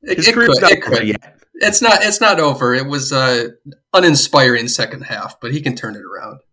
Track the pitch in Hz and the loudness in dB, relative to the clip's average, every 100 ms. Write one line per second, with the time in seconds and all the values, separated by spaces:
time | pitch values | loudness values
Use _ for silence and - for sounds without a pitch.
0 | - 175 160 - 233 135 180 - - 120 | -4 0 0 2 2 4 4 2 0 -2
1 | 107 104 - _ _ - 208 - 233 196 | -2 -4 -8 _ _ -4 0 2 2 2
2 | 208 208 220 180 151 135 123 123 139 143 | 2 2 2 2 0 0 0 -2 -2 -6
3 | 135 139 131 123 117 - - - _ 185 | -4 0 0 0 -2 -10 -20 -20 _ 2
4 | 180 143 - 147 131 120 117 - 117 - | 4 4 2 4 4 2 -2 -4 -6 -8
5 | - 107 104 - 117 147 147 - 110 104 | -12 -10 -10 -12 -8 -4 -4 -6 -10 -12
6 | 95 95 - 135 _ | -16 -16 -16 -20 _